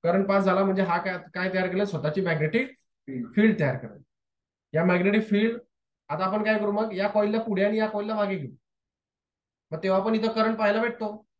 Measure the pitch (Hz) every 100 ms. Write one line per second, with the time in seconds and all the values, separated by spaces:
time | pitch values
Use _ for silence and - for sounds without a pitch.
0 | 170 190 196 196 185 185 196 190 180 170
1 | 190 180 - 180 185 185 185 185 202 156
2 | 151 190 170 151 151 233 262 - _ _
3 | - 127 117 208 220 190 143 131 117 -
4 | _ _ _ _ _ _ _ 156 180 175
5 | 190 214 214 202 226 233 - _ _ _
6 | _ 156 190 214 214 214 208 202 220 185
7 | 202 214 208 220 226 190 202 220 214 214
8 | 214 214 202 185 131 - _ _ _ _
9 | _ _ _ _ _ _ _ 160 190 190
10 | 214 220 220 220 220 214 208 226 233 -
11 | 214 214 _ _